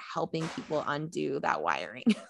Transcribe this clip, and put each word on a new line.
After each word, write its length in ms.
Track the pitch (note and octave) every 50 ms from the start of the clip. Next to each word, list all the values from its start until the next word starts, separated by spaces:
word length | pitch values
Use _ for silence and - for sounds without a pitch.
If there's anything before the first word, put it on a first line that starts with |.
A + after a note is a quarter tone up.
| - - -
helping 340 | E3 E3 D#3+ - D#3+ D#3+ E3
people 360 | - - D3 - D#3+ D3 -
undo 540 | - C#3+ D3 D#3 D#3+ F3+ D3 D3+ D3 C3+ D3
that 220 | - - - - -
wiring. 420 | E2+ D2+ C2+ E2+ E2 - - - A#3+
<laughs> 60 | G#3 - -